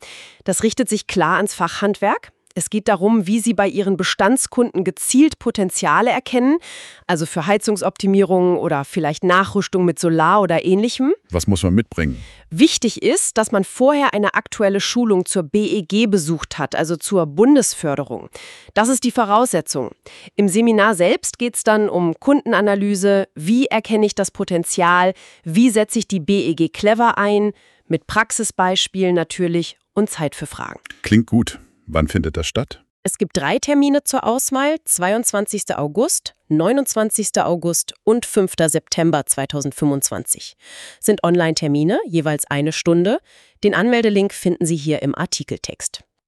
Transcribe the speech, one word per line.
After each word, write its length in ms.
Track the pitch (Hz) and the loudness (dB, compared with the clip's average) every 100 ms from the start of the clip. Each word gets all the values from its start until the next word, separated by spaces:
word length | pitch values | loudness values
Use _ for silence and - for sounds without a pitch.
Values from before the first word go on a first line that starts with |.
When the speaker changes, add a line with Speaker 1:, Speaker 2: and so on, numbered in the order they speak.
| - - - - | -8 -20 -20 -10
Speaker 1:
Das 200 | - 180 | -4 0
richtet 260 | 226 - 226 | 0 0 -2
sich 160 | 214 - | -4 -4
klar 320 | 185 160 180 | 0 2 2
ans 160 | 202 | -2
Fachhandwerk. 800 | - 170 - 202 196 202 247 - _ _ 185 | -2 -4 -2 -2 0 -2 -2 -6 _ _ -8
Es 120 | - | -4
geht 180 | 214 226 | -4 0
darum, 400 | 190 202 226 175 | 0 2 2 2
wie 140 | 226 | 0
Sie 120 | 233 | 0
bei 140 | 202 202 | 0 0
Ihren 300 | 190 196 180 | 0 -2 0
Bestandskunden 880 | 180 - 202 262 - - 240 226 180 | -2 0 2 2 0 0 0 0 -4
gezielt 540 | - - 262 311 - | -6 0 4 4 2
Potenziale 720 | 240 220 185 - 165 160 240 | -4 -2 -2 0 2 2 2
erkennen, 500 | 247 - 254 254 330 - - - - - | 0 -2 0 2 0 -4 -18 -20 -14 -4
also 200 | 170 160 | -2 -2
für 220 | 175 156 | -4 0
Heizungsoptimierung 1080 | 208 - 202 185 - 196 196 185 185 180 180 | 0 0 -2 -2 -2 2 4 4 4 4 2
oder 280 | 170 147 139 | 0 -4 -4
vielleicht 400 | 190 147 151 180 | -4 -4 -2 4
Nachrüstung 580 | 180 196 202 - 190 | 4 4 -2 -2 0
mit 160 | 175 156 | 0 2
Solar 400 | 170 160 160 208 | 0 2 4 4
oder 240 | 185 165 | 2 0
Ähnlichem. 500 | - 190 233 - 262 415 _ | 2 0 0 -2 -2 -2 _
Speaker 2:
Was 160 | 87 101 | -4 0
muss 160 | 95 | 0
man 100 | 92 | 2
mitbringen? 500 | 98 113 - 78 60 - - - | 2 0 -4 -4 -4 -14 -20 -12
Speaker 1:
Wichtig 520 | 160 320 - 233 - | 2 2 2 -4 -2
ist, 340 | - 339 - - | 0 0 0 -2
dass 140 | 220 | 0
man 140 | 208 185 | -2 -2
vorher 480 | - 262 294 277 | 0 2 2 0
eine 220 | 208 196 208 | 0 -2 -2
aktuelle 440 | - - 196 196 | -6 -2 0 0
Schulung 460 | - 240 233 185 175 | -2 -2 2 2 0
zur 180 | 196 | -4
B 220 | 147 208 208 | -2 -2 0
E 160 | 214 | -2
G 260 | 160 202 226 | -2 0 2
besucht 500 | 196 151 160 - - | 0 0 -4 -6 -8
hat, 180 | 143 - | -6 -4
also 200 | 156 165 | -4 -4
zur 300 | - 196 160 | -2 0 0
Bundesförderung. 1040 | 147 240 294 - - 156 139 131 117 - - - - - | 4 6 6 4 -4 -4 -4 -6 -10 -14 -20 -20 -20 -6
Das 140 | - 226 | -2 0
ist 160 | 262 | 0
die 80 | 247 | 0
Voraussetzung. 800 | 254 202 208 247 175 - 147 120 - - - - - | 0 2 2 2 0 -4 -6 -6 -10 -20 -20 -8 0
Im 100 | 202 | 2
Seminar 480 | 196 233 214 208 180 | 4 4 4 4 4
selbst 440 | 180 330 - - | 2 0 -4 -6
geht's 260 | 240 - 226 | -6 -2 2
dann 240 | 214 208 | 2 2
um 280 | 180 170 165 | 0 0 0
Kundenanalyse, 1080 | - 285 - 196 208 202 202 196 196 196 190 - | 2 2 2 2 2 2 0 0 2 2 0 -6
wie 300 | 156 240 277 | 0 0 2
erkenne 400 | 220 - 214 208 | -2 -2 0 0
ich 100 | - | 0
das 160 | 190 | -6
Potenzial, 800 | - 196 175 170 - 170 180 185 185 - - | -6 -2 -2 -2 0 2 4 2 0 -14 -16
wie 280 | 165 170 247 | -2 2 4
setze 280 | 214 214 226 | 4 0 -2
ich 80 | - | -2
die 140 | 190 | -4
B 240 | 147 202 135 | 0 0 0
E 20 | |
G 160 | 160 160 | 0 -2
clever 480 | - 208 226 233 - | 2 2 4 2 2
ein, 340 | 202 208 208 - _ _ _ | 2 2 0 -4 _ _ _
mit 220 | 160 - | -6 -2
Praxisbeispielen 1080 | 208 - - 214 - 185 196 - 190 185 | -2 -2 -4 -6 0 0 0 -2 0 2
natürlich 640 | 175 160 - 175 170 165 - _ | 2 -2 -2 -2 -2 -4 -10 _
und 160 | - 214 | -2 -2
Zeit 260 | - 147 - | -2 -6 -6
für 100 | 151 | -12
Fragen. 340 | - - - - - | -10 -12 -14 -20 -14
Speaker 2:
Klingt 260 | - 107 113 | 2 2 4
gut. 320 | 113 - - - _ - | 0 -2 -8 -20 _ -6
Wann 200 | 78 73 | -2 0
findet 280 | 95 78 78 | 0 -2 -4
das 120 | 76 | -4
statt? 360 | - 139 - _ _ | -4 -6 -12 _ _
Speaker 1:
Es 160 | 196 - | -10 -6
gibt 180 | 185 175 | -4 -2
drei 220 | 143 233 | -2 -2
Termine 440 | - 285 285 285 | 0 0 2 0
zur 200 | - 262 | 0 -2
Auswahl, 540 | - 247 - 262 285 320 - | -2 -2 -2 -2 -2 -2 -4
zweiundzwanzigster 920 | - 180 220 233 202 208 202 - - | -2 0 0 0 -2 -4 -6 -6 -4
August, 560 | 147 151 302 - - - _ | -4 -2 0 -2 -6 -18 _
neunundzwanzigster 960 | 156 175 277 262 220 220 - 202 - - | 0 2 0 0 -2 -2 -2 -2 -2 0
August 480 | 175 170 165 - - | -2 -2 -4 -6 -4
und 220 | - 233 - | 0 0 0
fünfter 440 | 220 190 - 160 | 0 0 0 0
September 580 | 156 - - 165 151 - | 0 -4 0 2 0 -2
zweitausendfünfundzwanzig. 1300 | - 135 147 139 - 147 139 - - - - - - - - - - | -4 -4 -4 -6 -2 0 0 -4 -6 -6 -8 -8 -20 -20 -20 -20 -4
Sind 240 | - 208 | 0 2
Online-Termine, 760 | 170 175 160 156 151 147 156 277 359 | 2 2 2 0 0 2 2 0 -2
jeweils 420 | 165 151 147 - | -2 -2 -4 -4
eine 220 | 143 151 | -2 -2
Stunde. 480 | - 175 170 180 277 - _ _ _ | -2 2 2 2 0 -6 _ _ _
Den 120 | 202 170 | 0 2
Anmeldelink 580 | 233 240 226 202 196 | 2 2 2 2 0
finden 320 | - 185 175 165 | -2 -2 -2 -2
Sie 100 | 165 | -2
hier 280 | 147 147 | -2 -2
im 100 | 147 | -2
Artikeltext. 920 | - 175 - - 101 - - - - _ _ | -4 -4 -6 -6 -10 -10 -10 -12 -12 _ _